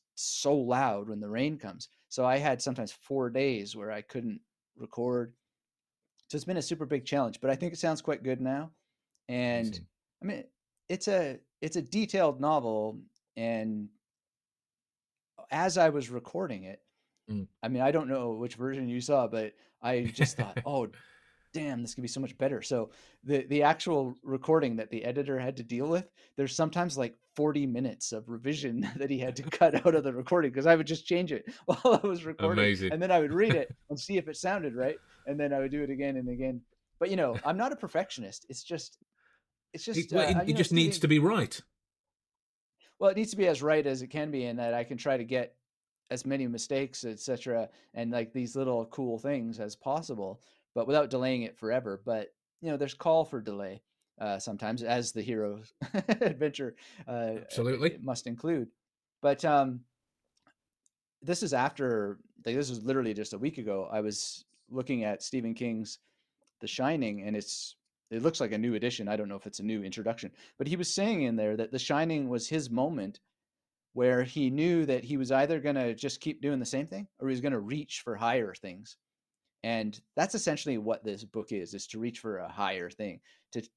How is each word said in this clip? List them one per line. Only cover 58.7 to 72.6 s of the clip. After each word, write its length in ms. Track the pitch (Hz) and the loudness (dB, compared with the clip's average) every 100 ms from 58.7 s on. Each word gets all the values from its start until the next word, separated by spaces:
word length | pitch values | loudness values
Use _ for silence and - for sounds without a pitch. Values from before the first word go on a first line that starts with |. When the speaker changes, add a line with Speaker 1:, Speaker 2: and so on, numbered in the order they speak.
| _ _ _ _ _ | _ _ _ _ _
Speaker 1:
But, 220 | 143 139 | 2 4
um, 380 | 165 147 135 123 - _ _ _ _ _ _ _ _ _ _ _ _ _ | 6 6 4 0 -10 _ _ _ _ _ _ _ _ _ _ _ _ _
this 220 | 139 175 | -4 -2
is 100 | 180 | 2
after, 640 | 127 135 - 131 113 101 101 _ _ 113 | 2 2 0 0 2 0 -6 _ _ -4
like, 100 | 127 | -2
this 140 | 135 | -2
was 140 | 120 113 | -4 0
literally 280 | 135 117 | 0 2
just 200 | 104 104 | -2 -4
a 40 | 101 | -4
week 200 | 139 147 | -4 -4
ago. 320 | 107 98 92 | -4 -2 -2
I 80 | 107 | -2
was 460 | 107 101 - - - _ - | -2 -4 -8 -10 -18 _ -10
looking 340 | 127 127 127 | -6 -2 -2
at 180 | 107 98 | 0 -2
Stephen 320 | - 131 113 | -4 -4 -4
King's 460 | 113 120 110 107 - _ _ _ _ _ - | -4 -4 -4 -6 -12 _ _ _ _ _ -14
The 60 | - | -10
Shining, 560 | - 131 160 117 104 | -2 0 0 -2 -4
and 120 | 101 107 | -4 -4
it's, 400 | 101 - - - _ _ - | -6 -10 -10 -16 _ _ -8
it 100 | 113 | 0
looks 160 | 147 160 | 0 0
like 140 | 117 | -2
a 40 | 107 | 0
new 180 | 120 110 | 0 0
edition. 340 | 120 120 101 | -2 -4 -4
I 80 | 104 | -4
don't 100 | 104 | -4
know 80 | 98 | -8
if 100 | 104 | -12
it's 140 | - | -6
a 40 | 104 | -4
new 180 | 110 | -4
introduction, 480 | 98 101 107 117 110 - - - | -6 -6 -4 -4 -8 -14 -18 -6
but 100 | 135 | -4
he 100 | 175 | -2
was 160 | 170 | -2
saying 300 | - 202 202 | 0 0 2
in 120 | 131 113 | 0 2
there 220 | 107 110 | 0 0
that 160 | 113 | -2
The 60 | 131 | -4
Shining 500 | - 147 165 160 131 | 0 0 2 0 0
was 180 | 120 - | -2 -2
his 220 | 160 | -4